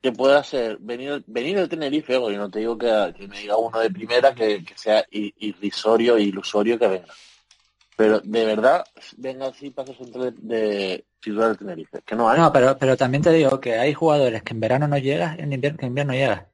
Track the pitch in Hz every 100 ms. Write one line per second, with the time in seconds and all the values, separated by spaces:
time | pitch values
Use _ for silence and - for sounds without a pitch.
0 | 131 117 131 143 139 139 113 107 104 120
1 | 135 143 - 113 135 202 170 165 143 147
2 | - 127 117 101 104 104 113 117 120 107
3 | 95 - 98 101 104 110 117 113 113 95
4 | 107 120 135 123 110 101 85 - 110 107
5 | - 104 104 _ 107 - 101 - 110 113
6 | 117 117 104 95 - 104 104 117 113 95
7 | - - - _ _ _ _ _ _ -
8 | 110 107 101 113 110 107 120 175 - -
9 | - - 131 131 135 - 143 131 135 127
10 | 123 117 127 113 110 113 107 101 95 92
11 | _ _ 110 107 113 107 101 82 80 -
12 | - 110 113 139 160 135 127 135 131 131
13 | 127 139 165 160 139 135 127 113 139 151
14 | 165 147 127 110 - 113 113 127 147 143
15 | 135 156 170 156 147 135 139 151 127 131
16 | 143 127 135 98 -